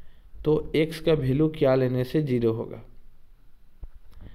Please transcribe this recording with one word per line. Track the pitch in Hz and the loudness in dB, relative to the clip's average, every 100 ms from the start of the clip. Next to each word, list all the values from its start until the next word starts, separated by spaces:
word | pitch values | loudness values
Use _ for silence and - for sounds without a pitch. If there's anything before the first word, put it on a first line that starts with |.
| - - - - | -16 -16 -16 -6
तो | - 156 156 143 | 0 0 2 0
X | 160 160 | 0 0
का | - | 2
वैल्यू | 156 131 131 156 | 2 4 2 2
क्या | 151 139 | 4 4
लेने | 131 127 127 | 4 4 0
से | 127 160 | 0 0
ज़ीरो | 147 123 117 | 2 2 2
होगा? | 113 113 110 - - - - - - - - - - - - - - - | 2 -4 -10 -14 -16 -16 -16 -20 -20 -20 -20 -20 -16 -14 -14 -16 -16 -16